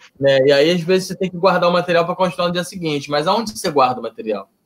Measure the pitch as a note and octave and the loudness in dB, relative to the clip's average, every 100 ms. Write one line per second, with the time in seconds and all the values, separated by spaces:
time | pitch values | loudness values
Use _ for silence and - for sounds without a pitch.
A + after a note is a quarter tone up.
0 | - - C#3 C3+ C#3 C#3 D#3+ F3+ D#3+ F#3 | -20 -2 2 4 4 4 4 2 0 0
1 | F#3+ F#3+ F#3 E3+ F#3 F3+ F3 F3 F3+ E3+ | -2 -6 -6 0 2 2 2 0 2 0
2 | E3+ F3+ F#3 F3+ F3 F3 E3+ F#3+ E3 C#3+ | 0 -2 -4 -2 -4 -4 -6 -6 -4 -4
3 | C#3 D3 E3 G#3+ A3 - F3+ C#3+ B2+ A#2+ | -2 -2 0 -2 -2 -6 -2 2 2 0
4 | A2+ - A2+ G2+ G2 _ | -8 -10 -6 -6 -8 _